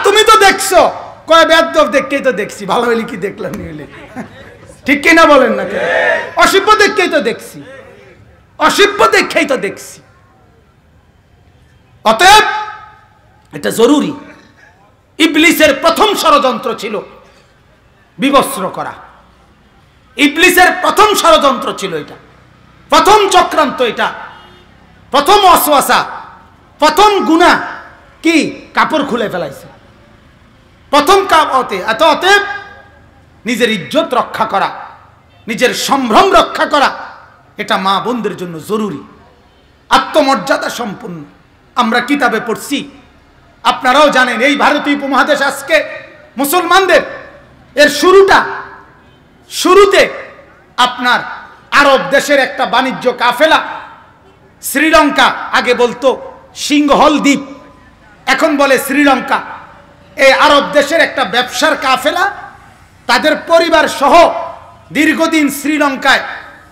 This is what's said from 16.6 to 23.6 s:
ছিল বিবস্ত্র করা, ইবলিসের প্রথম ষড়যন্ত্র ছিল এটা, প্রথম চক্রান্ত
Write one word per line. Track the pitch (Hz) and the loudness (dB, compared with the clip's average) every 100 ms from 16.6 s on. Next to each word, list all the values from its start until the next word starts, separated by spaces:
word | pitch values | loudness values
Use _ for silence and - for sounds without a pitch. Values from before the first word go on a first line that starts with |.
| 233 226 | -8 -8
ছিল | 220 202 - - - _ _ _ _ _ _ _ _ - | -10 -10 -12 -20 -20 _ _ _ _ _ _ _ _ -6
বিবস্ত্র | 269 277 - 196 185 | 0 0 0 -6 -8
করা, | 165 135 110 - _ _ _ _ _ _ _ _ _ _ - | -8 -12 -14 -20 _ _ _ _ _ _ _ _ _ _ -2
ইবলিসের | 294 311 349 359 349 - | -2 2 2 4 2 2
প্রথম | 302 - 427 | -2 2 2
ষড়যন্ত্র | - 339 311 285 240 240 - | 2 2 4 2 -2 -6 -8
ছিল | 190 | -8
এটা, | 160 139 - _ _ _ _ _ _ _ | -8 -10 -20 _ _ _ _ _ _ _
প্রথম | 294 349 427 381 | 2 4 4 4
চক্রান্ত | 359 - 311 | 2 2 0